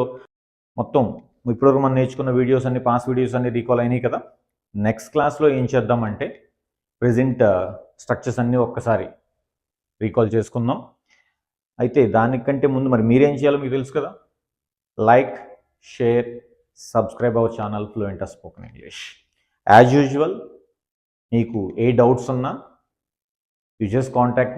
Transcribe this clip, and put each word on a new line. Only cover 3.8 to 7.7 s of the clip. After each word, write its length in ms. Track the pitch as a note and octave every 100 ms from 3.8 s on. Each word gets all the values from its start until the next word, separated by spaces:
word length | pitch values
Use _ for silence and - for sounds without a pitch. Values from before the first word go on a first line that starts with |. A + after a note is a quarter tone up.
అయినాయి 180 | A#2+ B2 A#2+
కదా. 120 | - - _ _ _ _ G#2 G#2
నెక్స్ట్ 220 | A2+ - D3+
క్లాస్లో 320 | C#3+ C#3+ D3+ C3+
ఏం 80 | B2
చేద్దామంటే 540 | C3 G#2+ B2 A2 G2+ E3 - _ _ _ _ _ -
ప్రెజెంట్, 420 | B2 A#2 C3 B2 A2+
uh, 120 | F#2 F#2